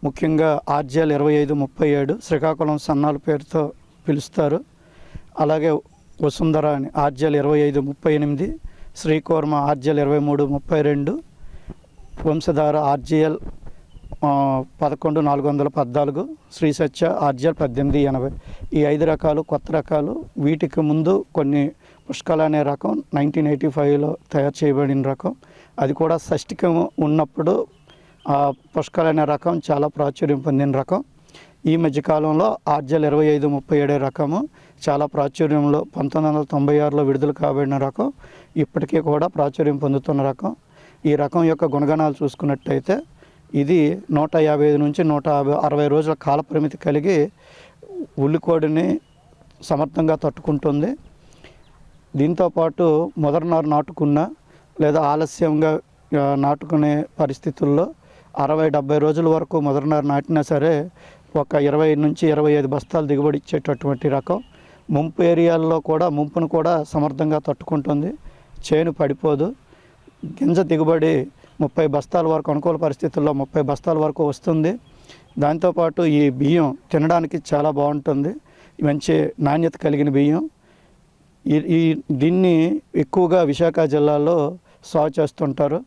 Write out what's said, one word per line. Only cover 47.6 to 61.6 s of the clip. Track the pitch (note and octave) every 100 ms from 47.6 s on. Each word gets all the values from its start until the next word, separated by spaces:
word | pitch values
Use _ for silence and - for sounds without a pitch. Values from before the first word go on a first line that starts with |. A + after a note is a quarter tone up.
| - _ - F#4+ D#4 -
ఉల్లికోడిని | C#3 D#3+ - E3 D#3 D#3 F#3 D#4 _ _ _ _ - -
సమర్థంగా | - C#3+ D3 - D#3+ D#3
తట్టుకుంటుంది. | D#3 - - D3 D#3 C#3+ E3+ C#4 - - - - - - - - - - _ -
దీంతోపాటు | D3 E3+ F3+ - E3 - F3 D3+ E3+ -
మొదటి | D3+ D3+ E3
నారు | E3 D3+
నాటుకున్న | D3 D3+ E3 D3 D3 F3 D#4 _ - _ -
లేదా | D3+ D3
ఆలస్యంగా, | D3 D3+ D#3 - E3 D3+ D#3 D#3 - _ _ D3+
ఆ, | C#3 C#3
నాటుకునే | C#3 D3 D3 D#3 D3+ D3 D3+ -
పరిస్థితుల్లో | D3+ C3+ - C#3+ C#3+ C#3+ G3 E4 _ - - -
అరవై | C#3+ D3+ D#3
డెబ్బై | D3 C#3 D3+
రోజుల | D3+ D#3 E3
వరకు | D#3+ - E3
మొదటి | D3 C#3 C#3
నారు | D3+ C#3+
నాటినా | C#3+ C#3+ D#3+
సరే | C#3+ D3+ D3+ D#3 E3+ - - - _ D#3
ఒక | C#3+
ఇరవై | D3+